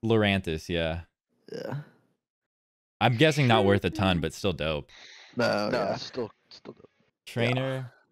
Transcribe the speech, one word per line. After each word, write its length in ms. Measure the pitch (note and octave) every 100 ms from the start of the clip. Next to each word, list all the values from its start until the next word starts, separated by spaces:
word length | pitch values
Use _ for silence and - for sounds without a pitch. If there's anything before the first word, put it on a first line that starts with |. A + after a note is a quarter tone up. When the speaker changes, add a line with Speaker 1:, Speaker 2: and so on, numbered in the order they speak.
| A2
Speaker 1:
Lurantis, 640 | A2 G#2+ G2 F#2 D#2 -
yeah. 320 | E2+ E2 E2 E2 _ _ _ -
Speaker 2:
Yeah. 300 | - - C3+ D3 _ _ _ _ _ _ _ _ _ _ _
Speaker 1:
I'm 160 | A2 A#2+
guessing 300 | D#3 D3 C3
not 180 | A2+ G2
worth 180 | G2+
a 60 | F#2+
ton, 280 | - F#2+ F2
Speaker 2:
Shit. 40 |
Speaker 1:
but 120 | D#2+
still 200 | - G2+
dope. 360 | D#2+ D2+ D2+ C#2 - - - - -
Speaker 2:
No, 340 | A2+ G#2+ G#2
Speaker 3:
No, 80 | A#2
Speaker 2:
yeah. 140 | G2+ A2
Speaker 3:
it's 100 | -
still, 260 | - A2 _ _
still 240 | - -
dope. 160 | - - _ _ _ -
Speaker 1:
Trainer. 640 | - A#2 B2+ C3 C3 B2+ _ _